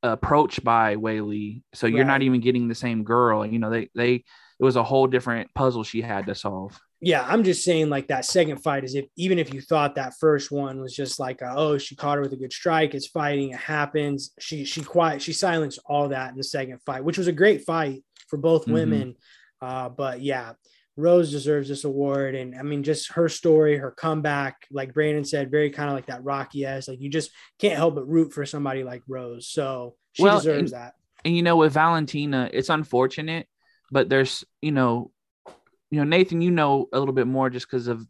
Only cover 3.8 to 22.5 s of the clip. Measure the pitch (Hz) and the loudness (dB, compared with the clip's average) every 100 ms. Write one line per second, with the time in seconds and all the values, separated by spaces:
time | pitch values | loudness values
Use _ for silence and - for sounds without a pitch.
3.8 | 104 - 120 123 _ - _ _ 131 120 | -4 -2 0 0 _ -20 _ _ 2 2
4.8 | 117 135 135 127 123 117 101 - 131 120 | 2 4 4 2 0 -6 -6 0 0 0
5.8 | 110 113 117 101 98 101 101 95 98 - | -6 -6 -4 -6 -6 -6 -6 -8 -12 -16
6.8 | _ _ 175 151 123 214 196 170 - 165 | _ _ 0 0 2 2 2 2 2 2
7.8 | 156 139 139 135 127 185 156 139 160 139 | 2 -2 -2 -4 0 2 2 0 -2 -2
8.8 | 131 139 139 - 180 180 151 135 - 160 | -4 -6 -8 -6 0 0 0 -6 -2 0
9.8 | 143 143 131 - 160 147 139 143 139 131 | 0 -2 -8 0 2 2 0 -6 -6 -8
10.8 | 131 123 135 - 131 127 127 131 156 143 | -10 -8 -8 -6 -8 -8 -8 -2 0 0
11.8 | 143 139 147 143 139 135 131 - 175 160 | -2 -6 -2 -2 -2 -6 -10 -4 0 2
12.8 | 156 139 135 170 147 143 139 151 - 156 | 0 -2 -8 -4 -2 0 -4 -6 -6 -2
13.8 | 147 156 147 139 139 _ - 156 139 - | -2 -2 -2 -4 -8 _ -12 -10 -8 -8
14.8 | 143 175 165 143 139 147 190 165 151 - | 0 2 4 0 -6 -2 0 0 -2 -6
15.8 | - 147 143 135 131 127 131 143 131 127 | -2 0 0 -2 -6 -8 -8 -6 -6 -10
16.8 | - 131 143 180 180 151 196 208 - 165 | -8 -4 -4 -2 -2 4 4 4 0 -2
17.8 | 151 135 _ _ _ 147 160 160 156 160 | -2 -4 _ _ _ -2 2 2 4 0
18.8 | 156 - 127 120 _ _ _ _ 127 131 | 2 0 -2 -10 _ _ _ _ -10 -8
19.8 | 123 123 139 123 139 131 113 113 _ _ | -8 -6 -6 -4 -4 -4 -6 -18 _ _
20.8 | _ - 160 175 165 143 135 147 139 139 | _ -2 6 6 4 -2 0 0 -2 -6
21.8 | 147 135 143 139 139 131 127 | -4 -2 0 0 -2 -4 -10